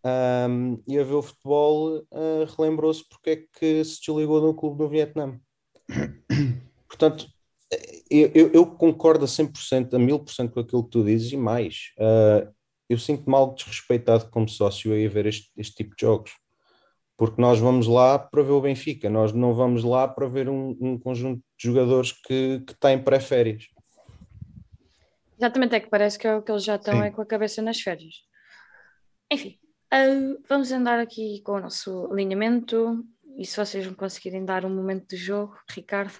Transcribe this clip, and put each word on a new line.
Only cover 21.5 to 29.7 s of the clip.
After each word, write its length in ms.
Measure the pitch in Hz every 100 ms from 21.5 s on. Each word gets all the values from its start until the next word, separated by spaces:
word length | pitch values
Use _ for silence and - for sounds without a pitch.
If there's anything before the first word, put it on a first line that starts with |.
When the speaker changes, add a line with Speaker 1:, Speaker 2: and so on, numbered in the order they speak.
| _
Speaker 1:
de 80 | 120
jogadores 420 | 123 123 127 127
que, 480 | - - 131 131 131 131
que 80 | -
têm 200 | 139 135
pré-férias. 680 | 135 135 131 131 117 107 - _ _ _ _ - - - - - - - _ _ _ _ _ _
Speaker 2:
Exatamente, 360 | 240 247 247 226
é 40 |
que 80 | 214
parece 300 | 208 208 208
que 80 | 226
é 100 | 214
o 60 |
que 80 | 214
eles 140 | 214
já 100 | 196 208
estão 180 | 208
Speaker 3:
Sim. 80 | 208
Speaker 2:
é 80 | 208
com 120 | 208
a 40 | 214
cabeça 360 | 220 214 214
nas 180 | 220 226
férias. 340 | - 165 160 - _ _ _ - _ _ _ _ _ _ _
Enfim, 260 | 294 202 _ _